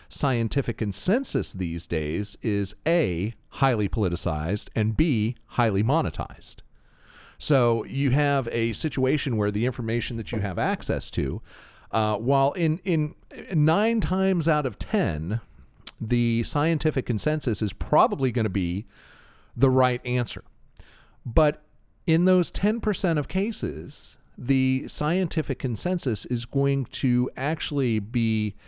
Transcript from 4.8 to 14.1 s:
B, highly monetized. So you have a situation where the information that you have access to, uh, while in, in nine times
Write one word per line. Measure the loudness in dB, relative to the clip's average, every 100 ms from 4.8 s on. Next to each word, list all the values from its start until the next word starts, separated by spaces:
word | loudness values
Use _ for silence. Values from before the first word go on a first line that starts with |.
| 0 2
B, | 2 2 -2 -4 -6
highly | 0 2 2
monetized. | 2 0 0 -4 -8 -12 -18 -18 -20 -20 _ _ -20 -20 -20 -6
So | 2 4 4 2 -2
you | -2 2
have | 2 2 0 0
a | 0 0
situation | 0 -2 0 0 0 0 0
where | 0
the | 0 -2
information | -2 -4 -4 -4 -6
that | -6
you | -4
have | -4 -2
access | -2 -2 -2 -4 -4
to, | -4 -2 -4 -10 -20 -20 -20 -6
uh, | -2 0 0
while | 0 2 2
in, | 2 0 0
in | 0 0 0 -6 -18 -16 -2
nine | 2 4 4 4 2
times | 2